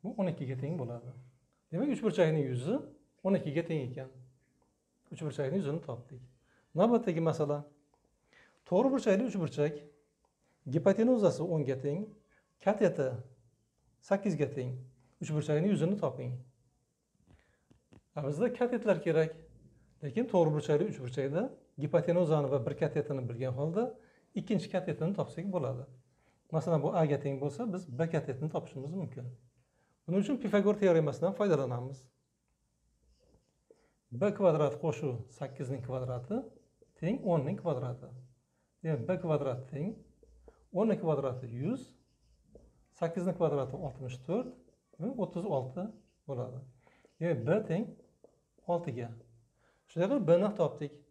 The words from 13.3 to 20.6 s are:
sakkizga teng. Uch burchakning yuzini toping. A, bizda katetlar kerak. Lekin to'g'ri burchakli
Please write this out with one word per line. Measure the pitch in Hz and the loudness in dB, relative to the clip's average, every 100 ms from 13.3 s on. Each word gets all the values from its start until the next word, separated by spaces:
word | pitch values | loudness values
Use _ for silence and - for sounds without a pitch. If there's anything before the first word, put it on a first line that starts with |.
| - _ _ _ _ _ _ - | -20 _ _ _ _ _ _ 0
sakkizga | 196 202 156 135 | 0 2 0 0
teng. | 139 123 127 - _ _ _ | -2 -6 -6 -12 _ _ _
Uch | - | -4
burchakning | 151 151 151 185 | -2 2 2 4
yuzini | 180 165 202 | 2 2 0
toping. | 147 127 123 123 - _ _ _ _ _ _ _ _ - _ _ _ - _ - _ 151 | -2 -4 -6 -8 -10 _ _ _ _ _ _ _ _ -20 _ _ _ -20 _ -20 _ -6
A, | 139 | -4
bizda | 147 240 | 0 0
katetlar | 240 240 240 220 175 | 0 0 0 2 2
kerak. | 175 160 156 - - - - _ _ _ | 4 2 2 -2 -20 -20 -20 _ _ _
Lekin | 147 123 247 | -6 -2 2
to'g'ri | 190 160 | 4 4
burchakli | 151 | 2